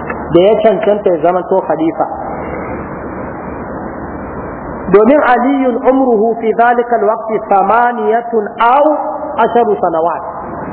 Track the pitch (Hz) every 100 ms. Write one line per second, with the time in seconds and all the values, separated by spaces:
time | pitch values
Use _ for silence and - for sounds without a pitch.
0 | - - - 170 190 214 220 190 165 208
1 | 208 170 165 180 175 190 175 156 165 160
2 | 147 - - - - - - - - -
3 | - - - - - - - - - -
4 | - - - - - - - - - 190
5 | 226 294 240 247 247 277 262 226 233 262
6 | 254 220 226 220 220 202 240 240 240 226
7 | 202 220 220 214 - 196 196 233 240 233
8 | 208 226 233 233 202 - 233 269 302 294
9 | - - - - 226 233 220 202 180 165
10 | 165 151 - - - - -